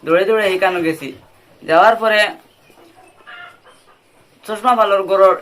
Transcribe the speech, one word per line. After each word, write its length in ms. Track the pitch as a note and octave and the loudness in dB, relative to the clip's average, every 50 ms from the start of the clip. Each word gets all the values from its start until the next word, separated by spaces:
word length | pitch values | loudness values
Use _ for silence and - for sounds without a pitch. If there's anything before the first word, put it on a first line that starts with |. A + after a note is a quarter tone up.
| - | -4
দৌড়ে 200 | D#3 E3 F3+ G3 | -2 0 0 0
দৌড়ে 220 | G3 A3 A3 G#3 | 0 0 -2 -2
এইখানে 360 | F#3+ F#3 F#3 F#3+ F#3 F3+ F3+ E3 | -2 -2 -2 -2 -2 -2 -2 -4
গেছি। 300 | D#3+ D#3 D#3 C#3+ C3+ C3 - - _ _ _ _ _ _ _ - | -4 -6 -6 -10 -16 -16 -18 -20 _ _ _ _ _ _ _ -6
যাওয়ার 300 | - D#3+ E3+ G3 A3 A#3 | 0 2 4 4 4 2
পরে 320 | A3+ A3+ A3 G#3+ G#3+ G#3 G3 D#3+ - - _ _ _ _ _ _ _ _ _ _ _ _ _ _ _ _ - - - - - - _ _ - _ _ _ _ _ _ _ _ _ _ _ _ _ _ - | 0 -2 -2 0 0 -2 -2 -4 -10 -20 _ _ _ _ _ _ _ _ _ _ _ _ _ _ _ _ -20 -20 -20 -20 -20 -20 _ _ -20 _ _ _ _ _ _ _ _ _ _ _ _ _ _ -14
চশমা 300 | - G#3+ G#3 G#3+ B3+ B3 | -14 -12 -4 -2 0 0
ভালোর 280 | A3+ G#3+ G3+ G3 G3 F#3+ | 2 2 0 0 -2 -2
গরুর 340 | F3+ G3 G3 F#3+ F#3+ F3 - | 0 2 4 4 4 4 0